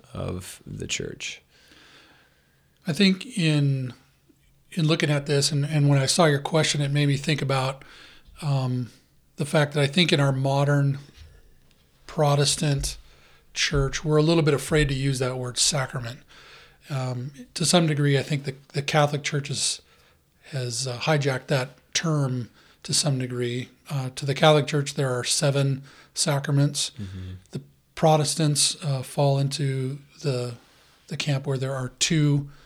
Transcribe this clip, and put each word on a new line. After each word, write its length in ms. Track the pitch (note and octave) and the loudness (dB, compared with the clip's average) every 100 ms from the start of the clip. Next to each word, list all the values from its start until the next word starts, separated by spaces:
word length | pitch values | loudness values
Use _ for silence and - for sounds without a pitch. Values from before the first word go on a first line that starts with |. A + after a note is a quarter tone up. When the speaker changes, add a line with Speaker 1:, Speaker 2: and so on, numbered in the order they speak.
| - | -16
Speaker 1:
of 480 | F#2 F#2 F#2 F#2 - - | -10 -8 -8 -12 -16 -14
the 200 | - - | -10 -8
church? 540 | - G1+ - - - _ _ _ - - - - _ _ _ _ _ _ _ - | -6 -8 -10 -12 -14 _ _ _ -20 -20 -20 -20 _ _ _ _ _ _ _ -4
Speaker 2:
I 80 | |
think 320 | D3 F#3+ F#3+ - G3 | 2 2 2 -4 -2
in, 560 | D#3+ D3+ C#3 C3+ B2+ - _ _ _ _ _ _ - | 2 4 2 0 -4 -12 _ _ _ _ _ _ -10
in 160 | F#3 D#3 | -2 0
looking 220 | E3 D3+ | 2 0
at 160 | C#3+ D3 | -2 0
this, 260 | C#3+ C#3+ | 0 0
and, 140 | C#3+ D3 | -2 -2
and 240 | D3+ C#3+ | 2 4
when 100 | C#3 | 4
I 60 | C3+ | 2
saw 200 | - D#3+ | 4 4
your 140 | C#3 | 2
question, 420 | - D#3+ D3+ D3 | 0 0 0 0
it 100 | C#3 | 0
made 160 | D3 C#3+ | 0 2
me 100 | C#3 | 0
think 240 | E3 D3 | -2 -2
about, 420 | C3+ C3+ C3 C#3 - - - - - - | 0 -2 -2 -6 -14 -20 -20 -20 -20 -8
um, 500 | D3 C#3 B2+ B2+ A#2+ - _ _ _ - | -2 0 0 -4 -6 -12 _ _ _ -8
the 100 | D3 | -2
fact 280 | D#3 C#3+ | 0 2
that 80 | D3+ | 0
I 60 | C#3 | 0
think 260 | F#3 E3 | 2 2
in 60 | D#3 | 4
our 120 | C#3 | 2
modern 680 | C3 C3+ C#3 C#3+ C#3+ C#3 C#3 - - - - - - _ _ _ _ - | 2 0 2 2 2 2 -2 -8 -20 -20 -20 -20 -20 _ _ _ _ -8
Protestant 920 | E3 D3 C#3+ C#3 - D3+ C#3 - - - - - - _ | 0 2 4 2 0 0 -2 -4 -8 -18 -20 -20 -20 _
church, 520 | - - C#3+ C3+ - D#3 | -4 0 0 0 -2 0
we're 120 | D3+ | 4
a 40 | |
little 200 | D#3 E3 | 4 4
bit 100 | D3+ | 4
afraid 340 | C#3 - D#3 C#3+ | 2 2 2 2
to 60 | C3+ | 0
use 240 | C#3 B2+ | -2 0
that 180 | B2+ B2+ | -2 -4
word 200 | B2 - | -6 -2
sacrament. 640 | - C#3+ B2+ B2+ A#2 B2+ - - - - - _ - | 0 0 -4 -6 -10 -12 -20 -20 -20 -20 -20 _ -8
Um, 420 | C3+ B2+ B2 C3+ - B3 | -6 -4 -6 -8 -12 -12
to 120 | - D#3 | -4 2
some 200 | F3+ D#3+ | 4 4
degree, 300 | D3 C#3+ C3+ | 2 2 2
I 60 | |
think 220 | B2+ C#3+ - | 0 -4 -6
the, 100 | - - | -12 -8
the 80 | C#3+ | -8
Catholic 400 | C#3 D#3 D3 C#3+ | 0 2 2 0
Church 260 | - D3 C#3 | -4 -6 -6
is, 320 | A#2+ - - _ _ _ _ _ _ - | -4 -4 -6 _ _ _ _ _ _ -12
has, 360 | C#3 B2 A#2 C3 | -10 -8 -6 -6
uh, 100 | A#2+ | -4
hijacked 480 | - D3+ C3+ B2+ - | 0 2 0 -2 0
that 240 | C3+ B2+ - _ | 0 0 -10 _
term 560 | - E3 D3+ C3+ B2+ A2 _ _ _ | -2 0 0 0 -2 -6 _ _ _
to 100 | - | -4
some 260 | C#3+ D#3 C3 | 0 0 0
degree. 500 | B2+ B2 A#2+ B2 - _ - | -2 -4 -4 -4 -8 _ -8
Uh, 200 | C#3 B2+ - | -6 -6 -6
to 100 | C#3+ | -4
the 80 | |
Catholic 340 | C#3+ D#3 D3+ D3 | 4 6 6 4
Church, 260 | D3 C#3 | 0 -2
there 180 | - C3 | -2 -2
are 120 | B2 - | -2 -2
seven 560 | - D3 C#3 C#3 C3+ - - - | 0 2 2 2 0 -6 -20 -12
sacraments. 800 | - D#3+ C#3 C#3+ C#3+ C#3+ C#3+ - - | -4 0 0 2 4 2 0 -6 -8
Speaker 1:
Mm-hmm. 320 | F#2+ F#2 F#2 F#2 - | -10 -10 -12 -14 -12
Speaker 2:
The 100 | - - _ _ - | -14 -14 _ _ 2
Protestants, 840 | D#3+ D#3 C#3+ - D3+ C#3+ - - | 4 4 2 2 2 2 0 0
uh, 180 | D3 C3 | -4 -4
fall 360 | - - C#3+ C#3 | -4 0 2 2
into 640 | C#3 C#3 C3+ C3+ C3 C#3+ - - | 0 -2 -2 -2 -4 -8 -16 -8
the, 320 | D3 B2 B2 A#2 _ _ _ _ - | -4 -4 -4 -10 _ _ _ _ -12
the 100 | C#3+ | -6
camp 280 | D3+ C3+ C#3+ | -2 -2 -2
where 120 | C3 | -4
there 160 | C3 C3+ | -4 -4
are 140 | B2 - | -6 -2
two 500 | - D#3+ D3 C#3+ C#3+ - | 0 4 4 2 0 -12